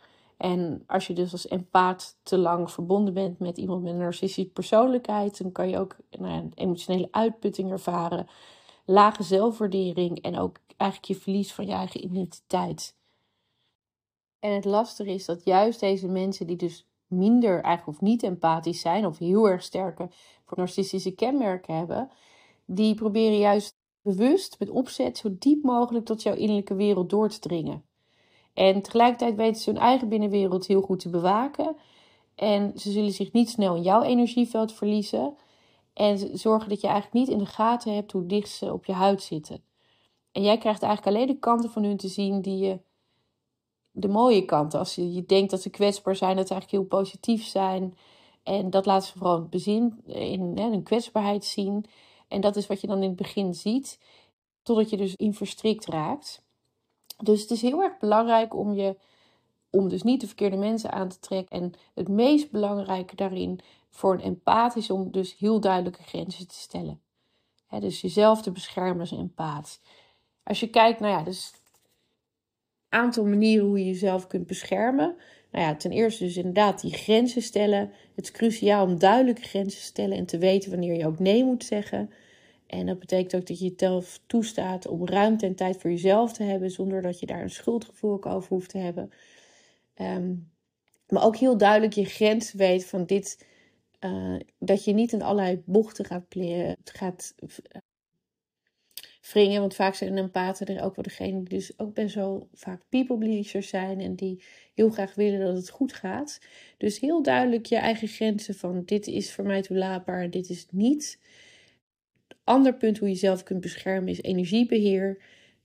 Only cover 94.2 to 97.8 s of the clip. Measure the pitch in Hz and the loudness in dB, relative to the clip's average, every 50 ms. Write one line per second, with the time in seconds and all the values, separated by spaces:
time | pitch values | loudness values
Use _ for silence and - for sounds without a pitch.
94.2 | 185 185 185 - - _ _ _ - 185 196 202 202 214 202 208 233 233 - 208 | -6 -6 -6 -6 -8 _ _ _ 0 0 0 2 2 0 2 2 2 0 -2 -4
95.2 | - - 202 208 190 185 180 180 180 - 180 214 220 220 - - 202 - 190 180 | -2 0 0 0 0 0 -2 -4 -4 2 2 2 2 2 -2 -10 -8 -6 -6 -10
96.2 | 180 _ - 185 185 170 170 175 175 165 175 - _ - - - 202 185 180 - | -10 _ -8 -6 -6 -4 -4 -4 -4 -4 -6 -8 _ -20 -12 -8 -8 -8 -6 -8
97.2 | - - - _ - - - - - - _ - | -14 -18 -16 _ -18 -18 -18 -20 -20 -20 _ -20